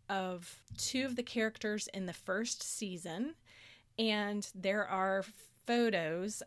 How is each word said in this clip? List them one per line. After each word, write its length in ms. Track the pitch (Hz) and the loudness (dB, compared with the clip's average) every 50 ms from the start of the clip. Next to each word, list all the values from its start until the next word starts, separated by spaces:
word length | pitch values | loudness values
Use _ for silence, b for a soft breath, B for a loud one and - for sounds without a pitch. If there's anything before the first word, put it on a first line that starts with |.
| _ - | _ -4
of 520 | 196 190 185 185 180 175 175 - - - - - - - | -2 0 0 -2 -4 -6 -8 -12 -16 -16 -16 -14 -8 -4
two 280 | - - - 254 262 | -2 0 2 2 2
of 100 | 262 247 | 2 0
the 80 | 240 240 | -2 -2
characters 640 | - - 240 220 220 220 - - 214 214 214 - - - | 0 2 2 2 2 0 -2 -2 -2 0 -2 -2 -4 -4
in 120 | 190 185 | -4 -4
the 80 | 175 165 | -4 -6
first 480 | - - - 185 202 233 233 - - | -6 -2 0 0 0 0 0 -2 -4
season, 720 | - - - - 214 196 180 170 175 175 160 185 247 302 330 - _ B B B B B B B B B _ - | -4 -4 -4 -4 -4 -4 -4 -6 -6 -4 -2 -2 -2 -2 -4 -8 _ B B B B B B B B B _ 2
and 480 | 226 220 214 208 208 202 208 208 202 - - | 2 4 4 4 2 0 0 -2 -4 -6 -6
there 320 | 190 185 190 202 214 202 | -2 0 2 2 2 2
are 380 | - 196 190 190 190 190 196 190 - - - - - - - - | 2 2 2 4 4 4 2 0 -2 -8 -18 -20 -20 -20 -8 -2
photos 800 | - 240 240 233 226 214 175 165 156 165 175 185 214 214 - - | 2 4 4 6 6 4 4 2 2 0 0 -2 -2 -4 -6 -8